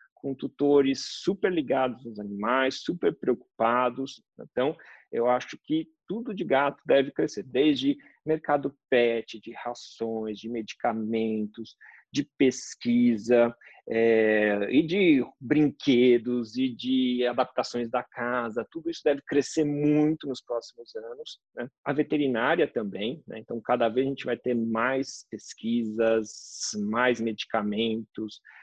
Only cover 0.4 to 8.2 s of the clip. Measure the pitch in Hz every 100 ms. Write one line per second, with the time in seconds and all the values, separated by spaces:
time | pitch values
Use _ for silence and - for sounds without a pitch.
0.4 | 135 - 143 143 135 131 - - - 196
1.4 | 196 175 127 135 127 123 123 104 104 101
2.4 | 107 131 131 - - 175 - 160 - 123
3.4 | - - 113 123 123 123 135 - _ -
4.4 | - - 139 165 - - _ 120 120 123
5.4 | - - - 160 160 _ - 214 233 202
6.4 | 156 135 143 - 151 139 139 - 156 104
7.4 | 131 123 151 135 135 139 - _